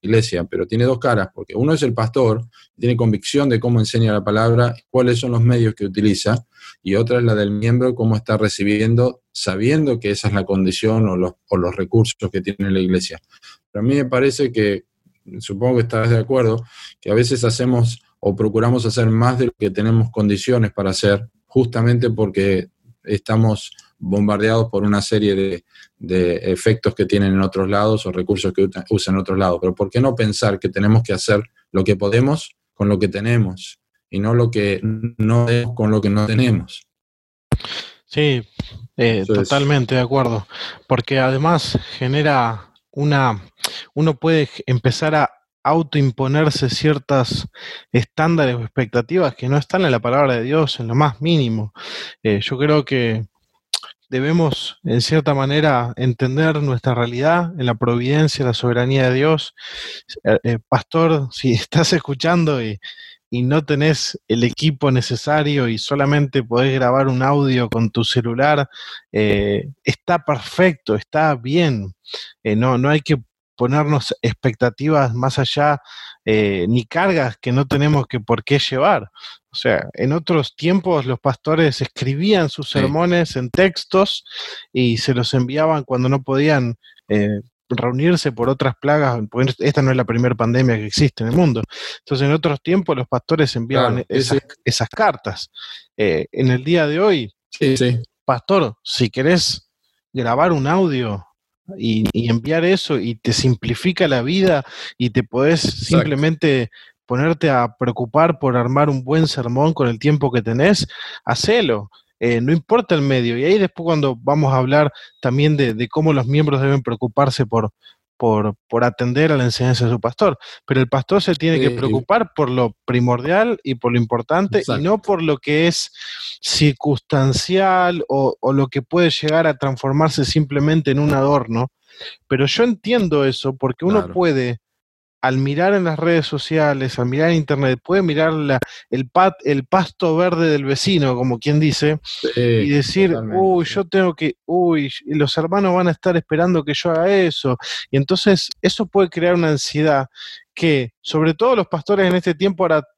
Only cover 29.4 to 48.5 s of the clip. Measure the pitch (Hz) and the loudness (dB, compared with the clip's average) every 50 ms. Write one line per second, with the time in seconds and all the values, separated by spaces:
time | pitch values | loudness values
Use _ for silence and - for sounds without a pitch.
29.4 | 98 92 87 85 - 92 90 - 104 95 - 120 127 135 123 117 113 107 101 - | 0 0 0 0 -2 -4 -2 -2 -4 -2 0 0 2 2 2 0 -2 -2 0 0
30.4 | - 107 101 95 - 92 92 98 101 104 110 110 117 - 101 90 - - 107 104 | 0 0 0 0 -4 -4 -2 0 2 4 4 4 2 0 -4 -4 0 0 0 0
31.4 | 110 - _ _ _ _ - 95 95 98 104 95 101 101 107 120 127 139 147 156 | 0 -4 _ _ _ _ -2 -2 0 0 0 0 0 0 2 2 2 2 0 -2
32.4 | - - _ _ _ _ _ _ 101 104 104 92 104 95 92 101 104 113 120 117 | -4 -12 _ _ _ _ _ _ 0 0 2 2 0 -2 -2 -4 -2 0 2 2
33.4 | 107 92 92 92 - - - _ _ _ _ _ _ _ - 98 101 110 120 120 | 2 0 -2 -8 -14 -18 -20 _ _ _ _ _ _ _ -6 -4 -2 0 2 2
34.4 | 117 113 117 110 101 101 98 92 - 110 110 110 110 120 117 - 110 107 117 120 | 0 0 0 0 0 0 -2 -2 -2 -4 -4 -4 -6 -8 -4 -2 0 2 2 2
35.4 | 120 117 120 120 120 117 117 117 110 107 107 107 98 101 101 107 107 107 110 113 | 2 2 0 0 -2 -4 -4 -2 0 0 2 2 0 0 0 0 0 0 0 2
36.4 | 127 123 110 90 80 - - - _ _ _ _ _ _ _ _ _ _ _ _ | 2 2 2 0 -2 -6 -14 -20 _ _ _ _ _ _ _ _ _ _ _ _
37.4 | _ _ - - - - - - - - - _ _ _ - 151 151 147 135 120 | _ _ -4 -4 -4 -8 -12 -12 -12 -16 -20 _ _ _ -2 0 0 2 0 -2
38.4 | 110 _ _ - - - - - - - _ - 120 117 113 104 95 101 107 101 | -4 _ _ -14 -14 -14 -14 -20 -20 -16 _ 0 0 2 2 0 0 0 0 0
39.4 | 98 - 139 143 143 139 147 139 123 113 131 127 123 120 135 135 131 120 113 110 | 2 0 0 0 2 2 2 2 0 0 0 0 0 0 0 0 0 0 -2 -4
40.4 | 101 _ - - - - - - _ _ 131 120 - - 139 135 131 131 131 135 | -6 _ -14 -14 -14 -14 -14 -18 _ _ -2 -2 0 -2 0 0 0 0 0 0
41.4 | 147 160 175 156 - - - - - - - - 131 127 135 151 151 151 143 131 | 2 2 2 0 0 -2 -4 -4 -4 -4 -10 -6 -4 -2 0 0 2 2 2 2
42.4 | 120 117 113 104 - _ _ _ _ _ - 143 147 151 147 139 135 127 110 101 | 0 0 -4 -6 -12 _ _ _ _ _ -8 -2 0 2 2 2 2 0 0 -4
43.4 | 90 - _ _ - - - - - _ _ 143 151 160 147 123 - 160 165 160 | -8 -16 _ _ -12 -12 -10 -12 -18 _ _ 0 0 0 0 0 0 2 2 2
44.4 | 147 - - - - - 127 120 - 131 117 - 160 156 156 151 143 - - _ | 0 -2 -6 -12 -4 -2 -2 0 2 0 0 0 -2 0 2 2 0 0 -4 _
45.4 | _ _ _ _ _ 131 151 165 160 143 - 151 139 135 117 - 135 131 139 151 | _ _ _ _ _ 0 0 0 0 0 0 0 0 0 0 -2 -2 0 2 2
46.4 | 156 151 143 - 143 127 - - - 120 113 143 - - 139 135 123 - - - | 2 2 0 0 -2 -2 -2 0 0 0 0 0 -2 0 0 0 0 0 -2 -6
47.4 | - - _ - - - - - - _ - 123 120 _ _ - 156 165 170 165 | -6 -8 _ -18 -18 -18 -18 -18 -18 _ -2 -2 -2 _ _ 0 0 2 2 2
48.4 | 147 131 | 2 0